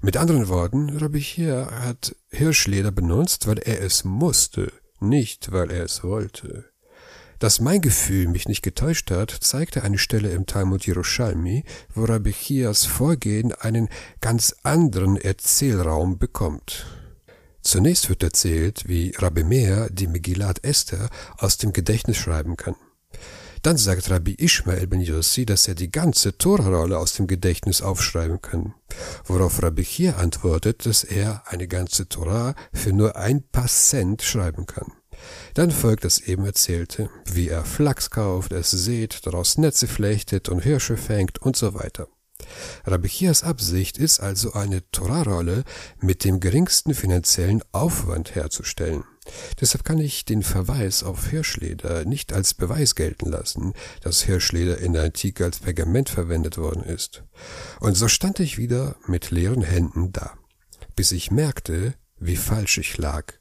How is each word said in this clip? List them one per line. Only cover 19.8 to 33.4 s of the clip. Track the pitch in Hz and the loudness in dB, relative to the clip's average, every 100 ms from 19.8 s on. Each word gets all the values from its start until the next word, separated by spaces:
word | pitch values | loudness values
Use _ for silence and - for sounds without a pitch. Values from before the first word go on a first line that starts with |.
| - | 0
die | 92 95 | -2 -2
Megillat | 85 85 92 101 90 | -2 -2 0 0 -2
Esther | - 143 - 92 110 - - - | 0 0 0 -4 -6 -8 -16 -4
aus | 98 - | 0 0
dem | 107 | 0
Gedächtnis | 95 87 110 - 107 | 0 2 0 2 -2
schreiben | - 80 76 85 | 0 -2 -2 -6
kann. | - - _ _ _ - - - - - | -6 -10 _ _ _ -20 -18 -20 -16 -4
Dann | 151 165 | 0 2
sagt | 104 90 - | 2 2 2
Rabbi | 92 82 95 | 2 2 0
Ishmael | 170 - - 87 92 | 2 2 2 0 0
ben | 95 | 0
Yossi, | 87 78 82 - 120 | 0 0 0 0 2
dass | 98 - | 2 2
er | 85 | 0
die | 90 | -4
ganze | 151 170 127 107 - | 0 2 2 2 2
Tora-Rolle | 180 202 101 90 85 90 | 2 4 4 2 2 0
aus | 80 | 0
dem | - 92 | 0 0
Gedächtnis | 92 92 85 - 90 | 2 2 0 0 0
aufschreiben | 98 92 - 85 82 87 | 0 -2 -2 -2 -2 -4
kann, | - 85 87 - _ - - - | -4 -4 -4 -10 _ -14 -12 -14
worauf | - 92 92 - | -2 2 2 2
Rabbi | 87 78 | 0 0
Chia | 82 - 180 110 | -2 2 2 2
antwortet, | 87 - 87 80 104 117 - | 0 0 0 2 2 0 0
dass | 107 - | 0 0
er | 101 104 107 - | 0 -2 -4 -8
eine | 90 90 | -8 -4
ganze | 90 90 - 90 | -2 -2 -2 -4
Tora | - 82 104 120 143 - | -4 -2 0 0 -4 -8
für | - 101 | -4 2
nur | 98 107 - | 4 4 2
ein | 101 139 | 0 0